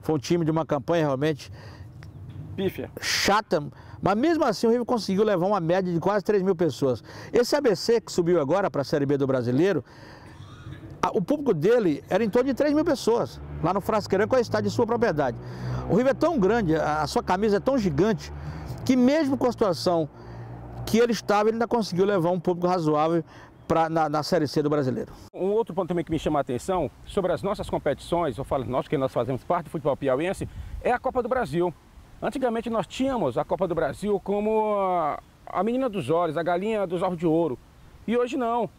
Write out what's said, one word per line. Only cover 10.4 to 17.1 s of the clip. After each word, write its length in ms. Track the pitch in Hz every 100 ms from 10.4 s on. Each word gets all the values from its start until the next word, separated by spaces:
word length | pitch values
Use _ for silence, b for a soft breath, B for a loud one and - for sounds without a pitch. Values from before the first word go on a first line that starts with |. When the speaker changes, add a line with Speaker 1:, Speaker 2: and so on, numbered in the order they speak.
| B B B B - -
Speaker 1:
a, 80 | 240
o 120 | 226
público 320 | 170 294 277
dele 500 | 165 175 240 185 139 -
era 140 | 185
em 60 | 226
torno 200 | 247 262
de 40 |
três 200 | 247 294
mil 120 | 294
pessoas, 540 | 330 277 - 226 151 - - -
lá 100 | 160
no 80 | 190
Frasqueirão, 460 | - 214 - 190 208
que 80 |
é 20 | 254
o 40 |
estádio 280 | 226 214 202
de 60 |
sua 100 | -
propriedade. 520 | 233 240 226 151 135 113 B B B B B
O 60 |
River 160 | 185 262
é 20 |
tão 260 | - 311 320
grande, 360 | 185 240 180
a, 260 | 160 151 151
a 60 |
sua 160 | 151